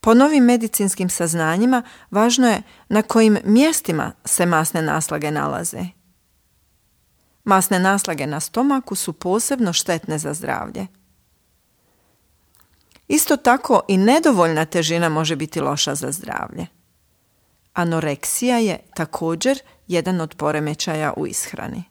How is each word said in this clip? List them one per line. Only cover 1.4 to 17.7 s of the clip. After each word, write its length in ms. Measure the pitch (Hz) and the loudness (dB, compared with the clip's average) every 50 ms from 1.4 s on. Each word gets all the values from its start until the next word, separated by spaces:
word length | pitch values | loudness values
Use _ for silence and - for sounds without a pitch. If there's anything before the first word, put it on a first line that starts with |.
| 160 160 165 185 220 254 262 240 240 - - - - _ | 0 0 2 2 2 2 2 0 -2 -6 -18 -20 -18 _
važno 360 | - 202 214 240 240 262 254 | 0 2 2 2 4 4 2
je 140 | 240 214 - - _ - _ _ _ | 2 2 0 -4 _ -20 _ _ _
na 120 | - 214 | 0 0
kojim 360 | 214 - - 226 226 220 208 - - | 0 2 2 4 6 6 4 2 2
mjestima 680 | - 214 240 285 320 320 - - - 170 156 127 110 - _ _ | 4 4 6 6 4 2 0 -2 -2 -2 -2 -4 -6 -8 _ _
se 200 | - - - 180 | -4 -2 0 2
masne 360 | 175 170 160 160 160 - 170 | 2 2 2 2 0 -2 -2
naslage 500 | 160 156 147 156 151 - 160 151 151 151 | -2 -2 -2 -2 -4 -4 -6 -6 -4 -4
nalaze. 540 | 151 147 143 147 139 - 170 165 - - 180 180 - _ _ _ _ _ _ _ _ _ _ _ _ _ _ _ _ _ _ _ _ _ _ _ _ _ _ _ _ _ _ | -4 -2 -4 -4 -4 -6 -6 -8 -8 -8 -10 -10 -12 _ _ _ _ _ _ _ _ _ _ _ _ _ _ _ _ _ _ _ _ _ _ _ _ _ _ _ _ _ _
Masne 360 | - 196 190 180 - 208 180 | 2 4 4 4 2 0 2
naslage 480 | 185 190 196 202 - 202 165 139 143 | 2 2 2 2 0 -4 -4 -4 -4
na 120 | 143 151 156 | -4 -4 -6
stomaku 560 | - - - 233 254 285 277 269 254 - - | -6 -4 -2 0 0 2 0 0 -2 -4 -8
su 180 | - - - 165 | -6 -6 -8 -8
posebno 600 | _ - 180 185 226 240 - 277 254 233 185 165 | _ -4 -2 -2 -2 0 -2 -2 0 0 0 0
štetne 440 | - - - 175 160 - - 156 | -2 -2 -2 -4 -4 -4 -6 -6
za 160 | 151 156 147 147 | -6 -6 -6 -8
zdravlje. 540 | 151 - - 135 - - - - - 190 185 _ _ _ _ _ _ _ _ _ _ _ _ _ _ _ _ _ _ _ _ _ _ _ _ _ _ _ _ _ _ _ _ _ _ _ _ _ _ _ _ _ _ _ | -8 -6 -6 -6 -6 -6 -8 -10 -12 -12 -12 _ _ _ _ _ _ _ _ _ _ _ _ _ _ _ _ _ _ _ _ _ _ _ _ _ _ _ _ _ _ _ _ _ _ _ _ _ _ _ _ _ _ _
Isto 300 | _ 294 302 - - 302 | _ -2 -2 2 2 0
tako 440 | 254 _ 254 240 269 - - 254 196 - | 2 _ 2 2 2 2 2 2 2 2
i 100 | - 196 | 2 2
nedovoljna 680 | 185 190 220 262 320 330 320 254 185 175 165 160 156 160 | 4 4 6 4 6 4 4 4 4 4 2 2 0 -2
težina 440 | 160 - 175 165 156 170 170 170 165 | -2 -2 -2 -2 0 0 0 0 0
može 260 | 156 156 160 147 165 | 0 -2 -2 -2 -4
biti 260 | 139 151 151 - 165 | -4 -6 -6 -6 -6
loša 340 | 139 139 143 143 - 147 139 | -4 -4 -2 -2 -2 -4 -4
za 160 | 147 - 131 | -6 -6 -6
zdravlje. 560 | 143 175 - - - - - - - - 175 - _ _ _ _ _ _ _ _ _ _ _ _ _ _ _ _ _ _ _ _ | -8 -8 -10 -10 -8 -8 -8 -10 -10 -12 -12 -14 _ _ _ _ _ _ _ _ _ _ _ _ _ _ _ _ _ _ _ _